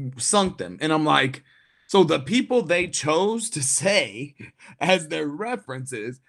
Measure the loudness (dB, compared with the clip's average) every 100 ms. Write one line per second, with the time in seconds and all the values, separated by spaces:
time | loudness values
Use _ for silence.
0 | -8 -6 2 2 2 -2 -10 -4 0 0
1 | 2 2 2 -2 _ _ _ _ 0 4
2 | 4 4 0 0 2 2 2 0 0 -2
3 | 0 2 2 0 -4 -4 -2 0 2 2
4 | 0 -6 -12 -14 -20 _ -20 -4 2 2
5 | 0 -4 -4 -4 -6 -8 -8 -10 -8 -8
6 | -8 -10